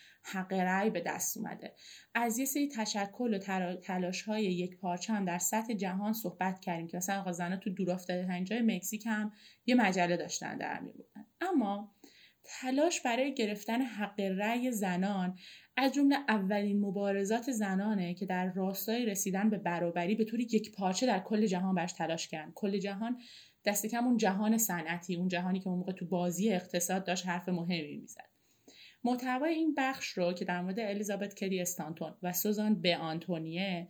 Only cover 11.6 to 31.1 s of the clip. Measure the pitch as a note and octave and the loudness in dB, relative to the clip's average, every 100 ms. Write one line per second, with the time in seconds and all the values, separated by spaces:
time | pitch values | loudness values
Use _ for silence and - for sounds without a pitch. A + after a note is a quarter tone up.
11.6 | G3+ G3+ G#3+ _ - - - _ - - | 2 0 -6 _ -20 -20 -20 _ -16 -8
12.6 | C4 C4 E4 E4 B3+ A#3 C#4 C4+ G#3+ G3+ | 0 2 2 2 0 0 0 0 0 -2
13.6 | - A#3 C4 G#3 G3+ - G3 F#3+ G#3 A#3+ | -2 0 0 -2 -4 -2 0 0 0 0
14.6 | B3+ A3 F#3+ F3+ F#3+ G3 F3+ F#3 - - | 0 0 0 2 2 0 -2 -4 -10 -20
15.6 | - - C4+ C4+ C#4 C#4 - A3 F#3+ G#3 | -8 2 2 6 6 4 4 2 4 2
16.6 | G3+ G3+ G3+ F#3+ G3+ G3 G3 A3+ A#3+ A#3 | 2 2 2 0 2 2 2 2 0 0
17.6 | G3+ F#3+ G#3 G3+ F3 F3 G3+ F#3 F#3 F#3 | 2 2 2 2 0 -2 -2 0 0 0
18.6 | F#3+ F#3+ - A#3 A#3 F#3+ G3 F#3+ G#3+ G3+ | -2 -2 -2 0 0 0 0 2 2 2
19.6 | F3 E3+ E3+ F3 F3 A3 A3 A#3 A#3 G#3+ | 0 0 0 0 2 2 0 -2 2 0
20.6 | G#3+ - F#3+ F#3 - F#3+ - G#3+ G#3+ F3+ | 0 -2 0 2 2 2 2 2 4 2
21.6 | F#3+ F#3 F3 - D#3+ E3 - D#3+ D#3 - | 2 2 0 -2 -2 -2 -4 -8 -10 -4
22.6 | G#3 G3 G3 G3 A3+ B3 - - - _ | -2 0 -2 -4 -4 -4 -8 -20 -20 _
23.6 | - G#3 A3 A#3+ B3 A#3 G3 G3 G#3+ A3+ | 0 0 0 2 4 6 4 4 4 4
24.6 | A3 F3 D#3+ F3 - F3 F#3 F3 F#3 F#3+ | 4 0 -2 -4 -2 0 2 0 0 -2
25.6 | F#3+ F3+ F#3 F#3 F3 F3+ F3 F3 A3 F3+ | -2 -2 -2 -4 0 0 2 2 2 2
26.6 | - F3 F3 F#3+ F#3+ F#3 F#3 F3+ F#3 F3+ | 0 -2 0 0 0 -2 -2 -2 -2 -2
27.6 | E3+ E3+ D3 C#3+ - - - _ _ _ | 0 0 -2 -8 -14 -18 -20 _ _ _
28.6 | - - - - A#3+ B3 B3+ B3+ D#4 D#4+ | -20 -20 -20 -4 -2 -2 0 0 2 2
29.6 | D#4+ C#4+ C4 C4 - - F3 F3+ F#3 F3+ | 2 2 0 -2 -4 0 0 0 -2 -2
30.6 | F3+ F#3+ G#3+ G3+ G#3 | -2 -2 -2 -2 -2